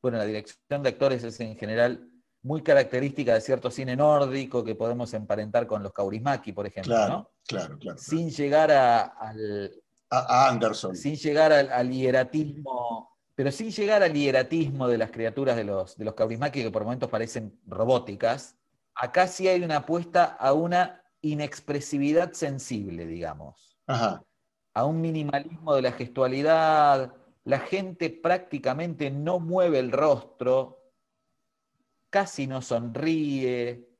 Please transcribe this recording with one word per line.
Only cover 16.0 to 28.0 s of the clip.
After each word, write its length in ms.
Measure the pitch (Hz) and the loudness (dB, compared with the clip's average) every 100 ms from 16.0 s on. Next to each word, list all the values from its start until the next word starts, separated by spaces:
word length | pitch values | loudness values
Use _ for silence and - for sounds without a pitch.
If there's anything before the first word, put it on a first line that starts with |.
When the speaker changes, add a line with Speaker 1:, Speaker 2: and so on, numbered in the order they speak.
| 107 | -8
Speaker 1:
los 80 | |
Kaurismäki, 480 | - 110 113 143 127 | -2 -2 0 -4 -2
que 80 | 113 | -4
por 140 | 107 | -4
momentos 260 | 107 123 120 | -4 -4 -4
parecen 500 | 110 113 131 107 _ - | -4 -6 -8 -10 _ -14
robóticas. 880 | - 113 120 120 101 113 135 - _ _ _ _ | -2 2 2 0 -2 -2 -2 -8 _ _ _ _
Acá 320 | - 123 - 180 | -6 -2 2 2
sí 220 | 180 190 | 2 2
hay 140 | 180 | 2
una 140 | 175 151 | 2 -2
apuesta 480 | 135 170 170 185 | 0 -4 0 2
a 300 | 170 - 131 | 2 2 2
una 480 | 143 170 175 180 - _ _ | 2 2 0 0 -4 _ _
inexpresividad 1120 | 156 151 147 - - 143 143 143 143 156 175 | -6 -4 -6 -10 -6 -6 -4 -2 2 2 0
sensible, 720 | - 151 135 - 113 98 85 82 | -4 -6 -6 -8 -8 -6 -10 -10
digamos. 680 | 82 82 73 73 _ _ _ - | -8 -8 -10 -16 _ _ _ -6
Speaker 2:
Ajá. 380 | 127 113 - _ _ _ _ _ | 0 0 -2 _ _ _ _ _
Speaker 1:
A 140 | 107 135 | -2 -2
un 160 | 160 | 0
minimalismo 720 | 165 160 147 143 151 165 160 | -2 -2 -2 -4 -6 -12 0
de 80 | 139 | 2
la 100 | 127 | 2
gestualidad. 1200 | 117 123 - 131 135 151 160 160 156 147 135 127 - _ _ | -2 -8 0 0 2 4 4 6 6 6 4 0 -10 _ _
La 140 | - 135 | -4 -4
gente 520 | - 190 190 170 | -2 -6 -6 -6